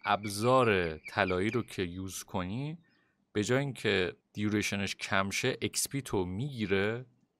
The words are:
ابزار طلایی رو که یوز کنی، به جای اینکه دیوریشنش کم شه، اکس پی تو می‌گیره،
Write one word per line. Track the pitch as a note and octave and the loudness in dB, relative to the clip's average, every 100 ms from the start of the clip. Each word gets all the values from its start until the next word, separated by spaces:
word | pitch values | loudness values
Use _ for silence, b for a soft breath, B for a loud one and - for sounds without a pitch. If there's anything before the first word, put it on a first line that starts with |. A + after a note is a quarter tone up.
| G2+ | 0
ابزار | G2+ G#2 G2+ A#2 C3 A#2 G2 E2+ D#2 | 0 0 0 4 6 6 4 2 -4
طلایی | - - F#2+ F2+ G#2 | -6 0 2 2 0
رو | A2+ | -2
که | A2 - | -4 -4
یوز | F2+ F2+ F#2+ - | -4 -4 -8 -10
کنی، | - G2+ F2+ A#2 D3 D#3+ b b b b _ | -6 -4 -4 -4 -6 -10 b b b b _
به | - | -4
جای | G#2 B2+ | 2 2
اینکه | C#3 A#2+ A2 G2 F2+ - _ | 0 -2 2 2 2 -4 _
دیوریشنش | - G#2 G#2 G2 G2+ F#2+ - | -4 0 0 0 -2 -2 -4
کم | - G2 G2 | 0 0 0
شه، | F#2 B2 - | 0 -2 0
اکس | G#2 - - | -4 -2 -4
پی | C#3 | -4
تو | - G#2 F2+ | -2 -2 -2
می‌گیره، | F#2 C#3+ B2+ G2+ F#2+ G#2 A#2 B2+ _ _ | -4 -6 -4 0 2 2 -2 -8 _ _